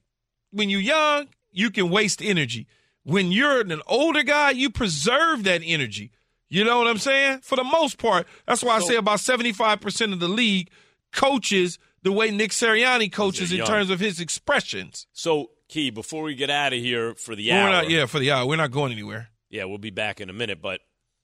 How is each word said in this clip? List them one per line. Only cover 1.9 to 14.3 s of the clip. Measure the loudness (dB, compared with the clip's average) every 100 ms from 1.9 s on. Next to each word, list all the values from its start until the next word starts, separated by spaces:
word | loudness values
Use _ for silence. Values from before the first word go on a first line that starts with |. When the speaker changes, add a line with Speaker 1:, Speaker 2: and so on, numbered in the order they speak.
| 2 2 0
Speaker 1:
energy. | 0 0 0 -4 -12 _ _ _
When | -2 0 2
you're | 2 2 2
an | 0 -6 -2
older | 0 2 2
guy, | 2 2 2
you | 2 -2
preserve | -2 -2 -2 0 2 2 2
that | 0 0 0
energy. | -2 -2 -6 -14 _ _ _ _
You | 0 2
know | 4
what | 2
I'm | 0
saying? | 0 2 2 0
For | -2 -2
the |
most | 2 2 2 0
part, | 0 0 0 -6 -2
that's | 0
why | 2 2
I |
Speaker 2:
So | 2
Speaker 1:
say | 0
about | 2 0
seventy-five | 0 0 0 0 0 0
percent | -2 -4 -2
of | -2
the | -2
league | 2 2 2 -2 _ _ _ _
coaches | 2 2 4 2 2 0 -2 _ _
the | -2
way | 0 0
Nick | 0 -2
Sirianni | 0 2 4 4 2 0
coaches | 0 -2 -2 -4
Speaker 2:
They're | -2
Speaker 1:
in | 0
Speaker 2:
young. |
Speaker 1:
terms | 0 0
of | 0
his | -2 -4
expressions. | -6